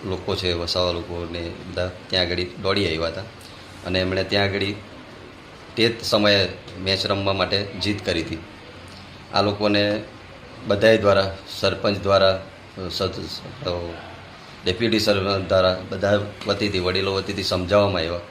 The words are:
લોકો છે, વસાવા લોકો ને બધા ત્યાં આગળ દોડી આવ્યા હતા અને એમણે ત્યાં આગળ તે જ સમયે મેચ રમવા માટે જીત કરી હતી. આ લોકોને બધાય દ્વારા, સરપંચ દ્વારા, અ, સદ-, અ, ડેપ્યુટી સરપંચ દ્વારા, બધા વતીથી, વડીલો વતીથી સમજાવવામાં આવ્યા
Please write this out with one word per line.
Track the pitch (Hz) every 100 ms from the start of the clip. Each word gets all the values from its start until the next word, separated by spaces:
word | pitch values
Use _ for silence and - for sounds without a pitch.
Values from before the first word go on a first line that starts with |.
લોકો | 101 90 104 90
છે, | 90
વસાવા | 85 85 92 90
લોકો | 85 85 87 85
ને | 85 85 87 90
બધા | 90 90 - -
ત્યાં | 92 87
આગળ | 87 90 -
દોડી | 95 98 90
આવ્યા | 80 82
હતા | 85 107 - - - - - 92
અને | 92
એમણે | 92 95
ત્યાં | 92 101
આગળ | 98 101 98 101 - - - - - - - - - -
તે | 113
જ | 117
સમયે | - 110 104 101 90 90 - 92
મેચ | 95 95 -
રમવા | 98 98
માટે | 98 90 98
જીત | 101 92 95 101 101
કરી | 82
હતી. | 80 80 - - - - - - - - -
આ | -
લોકોને | 104 104 104 101 104 107 110 - - - - - 117
બધાય | 101 110 113
દ્વારા, | 101 98 95 90 - -
સરપંચ | 98 90 107 101
દ્વારા, | 98 98 95 92 - - - -
અ, | 92
સદ-, | - 95 85 85 - 90 - -
અ, | 87 85 82 - - - - - -
ડેપ્યુટી | 98 90 117 107
સરપંચ | 104 101 95 98 90
દ્વારા, | 95 92 92 95
બધા | 98 98 104 101 - 104
વતીથી, | 98 104 95
વડીલો | 90 92 98
વતીથી | 95 95 101
સમજાવવામાં | 92 95 90 101 101 92
આવ્યા | 80 87 -